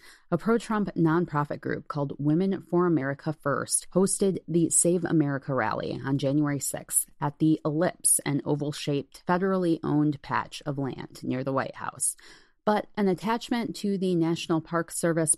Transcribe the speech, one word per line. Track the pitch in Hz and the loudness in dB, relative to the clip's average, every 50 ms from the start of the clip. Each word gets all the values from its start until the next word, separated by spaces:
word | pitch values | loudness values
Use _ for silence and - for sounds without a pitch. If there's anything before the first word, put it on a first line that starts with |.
| - - - - _ _ | -14 -20 -20 -20 _ _
A | 175 160 | -4 0
pro-Trump | - 208 233 240 - - 220 208 202 185 - | 2 0 0 0 0 -2 -2 -2 -2 -2 0
nonprofit | 170 165 160 156 175 175 - - 147 147 - 147 139 | 2 4 4 4 2 2 0 0 -2 -2 -2 -4 -6
group | - - - - - | -6 -6 -6 -6 -6
called | - - 147 143 139 - | -6 -4 -4 -4 -4 -4
Women | - 143 151 151 170 196 196 196 - - - | -2 0 2 2 4 2 2 0 -2 -2 0
for | 175 175 180 | 2 2 4
America | 175 165 139 131 139 139 - - 160 | 4 2 2 0 -2 -4 -4 -6 -6
First | 151 - - 143 131 117 117 - - - - - - | -6 -4 -2 -2 -2 -2 -2 -2 -4 -4 -4 0 2
hosted | 180 196 190 - - 202 196 170 - - | 2 2 2 2 2 0 0 0 -2 -2
the | - 160 175 165 151 | 0 2 2 4 4
Save | - - - 170 180 180 165 | 4 4 4 4 2 2 2
America | - 165 156 147 143 139 135 - 147 135 | 2 4 4 4 2 0 -4 -2 -2 0
rally | 127 110 107 - - - - - 123 123 | 0 0 0 -2 -2 -4 -4 -6 -6 -2
on | 135 143 | -2 -2
January | 135 139 135 139 151 147 143 143 135 | 0 0 2 2 2 2 2 0 -2
sixth | - - - - - - - - - - - - | -4 -6 -6 -8 -8 -4 -2 -2 -2 -4 -6 -4
at | 143 143 - | -4 -4 0
the | - 160 156 156 - - | 2 4 4 4 2 0
Ellipse, | 156 147 156 180 - - - - - - - - | -2 0 0 0 0 -2 -2 0 0 0 0 0
an | - 143 139 - | 0 -2 -2 0
oval-shaped, | - 151 147 147 147 147 - - 151 143 139 - - - - - | -2 -2 -2 -2 -4 -6 -4 -4 -2 -2 -2 -4 -6 -14 -8 -2
federally | - 180 175 196 190 190 185 180 170 165 - - | 0 0 2 2 0 0 0 2 0 0 0 0
owned | 143 147 151 147 151 143 - - | 0 2 2 2 2 0 -2 -4
patch | - 120 113 - - - - - | -4 -2 -2 -2 -4 -10 -10 -8
of | 135 139 139 | -6 -6 -4
land | 139 127 - - - - - - | -6 -6 -8 -10 -12 -14 -14 -10
near | 135 127 127 127 135 | -6 -4 -4 -4 -2
the | 135 135 | -2 -2
White | 131 113 - - | -2 -2 -4 -8
House. | - - - - - - - - - - - - - - _ _ _ _ | -10 -10 -10 -6 -4 -4 -4 -4 -8 -14 -20 -20 -20 -20 _ _ _ _
But | 214 214 208 - - - | 0 0 0 -2 -4 -2
an | 214 208 190 | 0 2 2
attachment | 180 - - 220 233 233 - - 247 240 220 - 180 | 2 0 0 -2 -2 -2 -4 -4 -4 -4 -4 -4 -6
to | - - 202 196 | -4 -4 -4 -2
the | 180 190 185 180 | 0 0 0 2
National | 165 165 160 170 165 - - 165 160 | 2 2 2 0 -2 -2 -2 -2 -2
Park | 156 - 170 165 165 - | -2 -2 -2 -4 -2 -4
Service | - - - 170 160 170 170 156 - | -4 -2 0 0 2 2 2 2 0